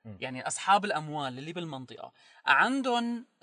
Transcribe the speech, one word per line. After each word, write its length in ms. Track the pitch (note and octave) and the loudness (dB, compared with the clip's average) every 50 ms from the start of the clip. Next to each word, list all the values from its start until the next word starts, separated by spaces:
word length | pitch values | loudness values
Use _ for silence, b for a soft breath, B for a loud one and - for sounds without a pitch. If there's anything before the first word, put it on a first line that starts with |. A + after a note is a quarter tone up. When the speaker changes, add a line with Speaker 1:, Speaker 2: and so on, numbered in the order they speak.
| - | -16
Speaker 1:
مم. 120 | A2+ G2+ F#2 | -14 -10 -8
Speaker 2:
يعني 260 | B2 B2+ B2+ B2+ - | -8 -8 -6 -6 -6
أصحاب 380 | D3+ - - - F#3 G3 G#3 F#3+ | -6 -6 -2 4 4 6 6 4
الأموال 520 | G3+ - D3+ D#3 D3+ D3 D3+ C#3+ C3 B2 | 2 -2 -4 -4 -4 -4 -4 -4 -4 -6
اللي 160 | C3 C#3+ D#3+ D#3+ | -8 -10 -8 -8
بالمنطقة 580 | F3 E3+ D#3+ C#3+ C3 C3 - A#2 - - - b b b b b b b | -6 -6 -6 -8 -10 -10 -12 -14 -14 -14 -16 b b b b b b b
عندهم، 800 | - C#3 C#3+ F#3 A#3 C4 C#4 B3 C4 A#3+ A#3+ A#3 A#3 A#3+ A#3 B3+ - _ _ | 4 6 6 6 4 2 0 0 0 0 0 0 -2 -4 -6 -8 -14 _ _